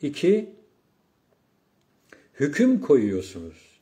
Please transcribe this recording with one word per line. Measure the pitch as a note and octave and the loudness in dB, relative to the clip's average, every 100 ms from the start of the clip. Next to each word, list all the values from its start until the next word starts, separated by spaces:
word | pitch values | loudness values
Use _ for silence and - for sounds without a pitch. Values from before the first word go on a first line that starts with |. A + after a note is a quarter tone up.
İki, | D3 D3 F3 G#3+ A3 - _ _ _ _ _ _ _ _ _ _ _ _ _ _ _ - _ | -10 -2 2 2 -2 -14 _ _ _ _ _ _ _ _ _ _ _ _ _ _ _ -20 _
hüküm | - C#3+ D3 B3+ B3+ | -4 -4 2 2 2
koyuyorsunuz. | - C#3 G#2 F#2+ F2+ F2+ E2 - _ _ | 4 4 4 -2 -6 -14 -16 -18 _ _